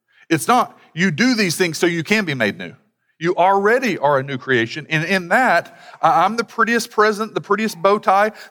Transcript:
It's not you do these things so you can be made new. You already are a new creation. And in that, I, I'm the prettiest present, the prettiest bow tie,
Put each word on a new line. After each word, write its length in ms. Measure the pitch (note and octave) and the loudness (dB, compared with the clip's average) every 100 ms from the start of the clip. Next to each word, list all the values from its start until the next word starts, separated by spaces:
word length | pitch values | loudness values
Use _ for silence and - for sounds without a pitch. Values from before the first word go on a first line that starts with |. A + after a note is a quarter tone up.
| _ _ _ | _ _ _
It's 200 | D#3+ - | -4 2
not 280 | A#3+ G#3 - _ | 2 0 -6 _
you 180 | - F#3 | -2 -2
do 220 | D#3 A#3+ | 2 0
these 220 | A#3+ G3 C#3+ | 2 0 0
things 220 | F3+ D#3 | -2 0
so 100 | F3 | 0
you 160 | E3+ | 0
can 220 | D#3 G#3+ F#3 | -2 -2 -2
be 80 | |
made 240 | C#3 G#2+ F2 | -2 -2 -2
new. 180 | F2 E2 _ _ _ _ | -12 -16 _ _ _ _
You 160 | E3 F3+ | -6 0
already 640 | F3+ G3 G3+ B3 C4 D#3+ | 2 4 2 2 0 0
are 180 | C#3 C#3+ | 2 0
a 60 | |
new 160 | C3+ C3+ | 0 -8
creation. 480 | - B2+ A2+ D#3+ D3+ | -2 0 0 -6 -4
And 160 | D#3 E3 | -4 -2
in 220 | F#3+ E3+ | -2 0
that, 520 | G#3 B3+ F3 E3+ - - - | 0 2 0 -2 -16 -20 -2
I, 240 | D#3+ D#3 F3+ | 2 4 2
I'm 120 | A#3 | 0
the 60 | |
prettiest 460 | A3+ - A3 A#3 - | -8 -2 0 0 -2
present, 460 | - G#3+ G3+ A3 E3+ | 2 2 2 -4 -8
the 40 | |
prettiest 400 | D3 G3+ A3 E3+ | -4 -2 -2 -4
bow 200 | F3+ G#3 | -2 -2
tie, 320 | G#3 G3 G#3+ G#3+ - | 2 2 0 -4 -12